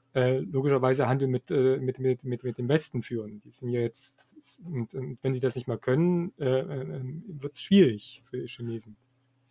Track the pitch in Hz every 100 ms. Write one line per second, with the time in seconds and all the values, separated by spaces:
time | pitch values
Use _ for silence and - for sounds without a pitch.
0 | _ 131 127 131 151 135 143 139 127 135
1 | 120 135 135 123 - 151 131 131 131 127
2 | 131 127 131 120 127 117 123 156 - 123
3 | - 120 107 107 - - 123 120 117 -
4 | - - _ - - - 175 143 113 143
5 | 131 127 135 127 127 127 120 113 - 131
6 | 175 175 175 - 139 131 - 139 131 135
7 | 127 156 233 151 139 - - 196 151 104
8 | - - _ 127 120 - 117 113 110 104
9 | _ _ _ _ _